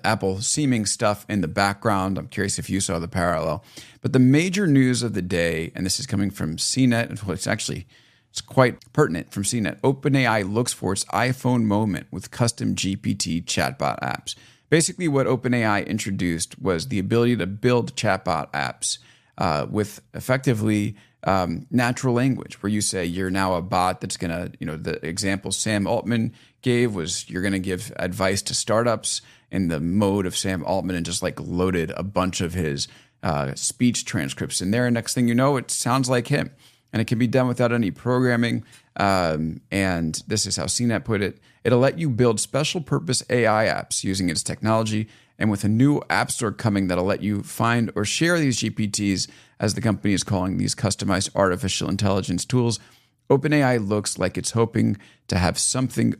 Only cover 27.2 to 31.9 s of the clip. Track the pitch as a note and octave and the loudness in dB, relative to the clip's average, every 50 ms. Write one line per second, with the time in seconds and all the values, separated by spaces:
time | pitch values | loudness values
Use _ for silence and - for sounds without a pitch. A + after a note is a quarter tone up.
27.2 | - - E2 F#2 F#2 G2+ G2 F#2+ F2+ F#2+ F#2 F2+ - - - - F2 F#2 F2+ G#2 | -8 -6 -4 -2 0 0 0 0 -2 -2 -4 -4 -6 -10 -8 -6 -6 -4 -2 0
28.2 | F#2 F#2+ G2+ G2 - - - - - - G#2+ A2 A#2+ A#2+ A2+ G#2+ - - - - | 0 0 0 0 -2 -4 -4 -4 0 2 2 2 2 2 0 -2 -2 -6 -6 -6
29.2 | - - - - _ - - F#2+ F#2+ E2 E2 D2 D#2 E2+ F2+ G#2 G#2 G2 G2 G2+ | -8 -12 -20 -20 _ -6 -4 -2 0 0 0 -2 -2 0 2 2 2 2 2 0
30.2 | F#2+ F2+ E2+ - - G2 F#2+ E2+ - - F#2 G2 E2 F#2 F#2 F2 E2+ E2 E2+ - | -2 -2 -4 -4 -4 -2 -4 -4 -2 -2 -2 -2 -2 -2 -4 -4 -4 -4 -4 -4
31.2 | F#2 F2+ - - - - F2+ F2 F#2 F#2 F#2 E2+ D#2+ - | -4 -4 -4 -6 -8 -4 0 0 2 2 2 0 -2 -2